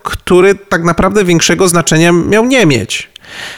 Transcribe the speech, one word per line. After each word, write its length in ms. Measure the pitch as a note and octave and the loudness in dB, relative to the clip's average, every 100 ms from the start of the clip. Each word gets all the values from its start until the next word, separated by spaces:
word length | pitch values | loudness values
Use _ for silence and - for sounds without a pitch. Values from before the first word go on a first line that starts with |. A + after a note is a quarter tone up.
który 520 | - - - F3+ F#3+ G3 | -10 -8 0 2 2 0
tak 280 | - E3+ | -4 -4
naprawdę 420 | E3+ E3 F#3+ G3+ F3+ | -2 0 0 0 0
większego 420 | E3+ - E3+ F#3 | 0 0 0 0
znaczenia 440 | E3+ - D#3+ E3+ | 0 0 2 2
miał 340 | F3 - G#3 A#3+ | 2 0 0 2
nie 200 | C4 E3+ | 2 2
mieć. 440 | B2 G2+ - - - - - - | 0 -4 -10 -12 -20 -20 -18 -16